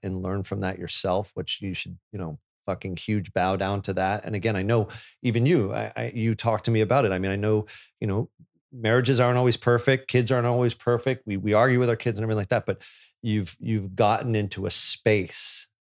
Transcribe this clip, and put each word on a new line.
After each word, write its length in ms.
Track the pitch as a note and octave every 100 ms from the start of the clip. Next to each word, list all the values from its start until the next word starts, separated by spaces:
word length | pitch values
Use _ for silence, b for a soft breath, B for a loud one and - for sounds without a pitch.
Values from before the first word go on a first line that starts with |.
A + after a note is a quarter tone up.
and 180 | G2 F#2
learn 220 | F#2 G2
from 180 | F#2+ G2+
that 160 | F#2+ F#2
yourself, 520 | F2 - F#2+ F#2 G2+
which 280 | - F2 -
you 120 | G2
should, 240 | F2 F#2+ F2 _
you 60 | G2+
know, 180 | F2 D2+ _ _ -
fucking 300 | F2+ F#2+ F2
huge 380 | - G#2+ F2+
bow 220 | F#2 F#2 F#2+
down 240 | F#2+ G2+
to 120 | G2
that. 300 | F#2 F#2 G#2
And 100 | - G2+
again, 200 | A2 G2+
I 60 |
know 240 | G2+ A#2 G2 B B B
even 220 | B2 A#2 C3
you, 280 | E3+ G2
I, 180 | A2+ A2 A#2
I, 160 | A#2 A#2+
you 200 | A2+ G#2+
talk 280 | A#2+ G#2+
to 80 | -
me 80 | A2
about 220 | G#2+ C3 A2
it. 60 |
I 80 | F#2
mean, 120 | F#2+
I 40 | G2
know, 280 | G#2+ G#2+ G#2 B B _
you 80 | G#2
know, 220 | G2 - _ - _ _
marriages 480 | B2+ A2 A#2+ B2 B2
aren't 180 | B2 B2
always 180 | B2+ A#2
perfect. 500 | - A#2+ A#2 C3 -
Kids 220 | B2+ A#2
aren't 140 | B2+ A#2+
always 300 | B2 A#2+ -
perfect. 480 | - A#2 C3+ B2+ -
We, 120 | G2
we 160 | G#2
argue 260 | G#2 B2+ B2
with 100 | B2
our 60 | A2+
kids 240 | A#2+ G#2
and 40 |
everything 140 | A2 G#2+
like 120 | G2
that, 180 | A#2 -
but 160 | G2 B B B _
you've, 340 | A#2 G#2+ F2+ -
you've 360 | A2+ A2 F#2+ F#2+
gotten 400 | G#2 G#2+ B2 A2
into 320 | G2+ - F#2+
a 40 |
space 960 | - - - A2+ G#2+ F2+ - - - - _ _